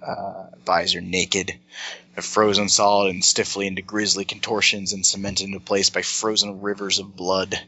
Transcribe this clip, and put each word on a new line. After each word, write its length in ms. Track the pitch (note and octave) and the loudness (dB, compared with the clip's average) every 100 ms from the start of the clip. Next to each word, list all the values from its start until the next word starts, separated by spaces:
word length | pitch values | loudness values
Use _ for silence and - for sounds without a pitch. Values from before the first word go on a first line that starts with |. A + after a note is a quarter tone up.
Uh, 460 | - F#2 G2 F#2+ F#2+ - | -10 -8 -8 -10 -16 -10
bodies 300 | - E2+ E2+ | 0 2 2
are 60 | F2 | -2
naked. 520 | F2+ F#2 F2+ G2 F#2 - _ - - - - | 0 0 2 0 -2 -6 _ -14 -12 -12 -12
They're 80 | - | -10
frozen 460 | - - G#2+ G2+ G2+ | -2 4 4 4 2
solid 420 | - G2+ G2+ G2 | 4 6 4 2
and 140 | F2+ | 2
stiffly 440 | - - G#2 G2 G2 | 2 2 0 -2 -4
into 140 | F#2 | -4
grisly 420 | F#2 G#2+ G#2 F#2 | -4 -2 0 0
contortions 680 | G2 G#2 - G#2+ - G#2 F#2 | -2 -6 -4 2 2 0 -4
and 140 | G2 F2 | 0 0
cemented 400 | G2+ G2 F#2 G2 | 0 -2 -4 -4
into 140 | G2 | -8
place 300 | - G2+ F#2 | 0 2 2
by 120 | F#2 | 0
frozen 580 | F2+ - A2 A2 G#2 G2 | -2 -2 0 2 0 -2
rivers 380 | G2+ G2 G2 F#2+ | -4 -4 -2 -2
of 160 | G2 | -2
blood. 440 | F2+ F2+ F#2+ F#2+ - | -6 0 0 0 -4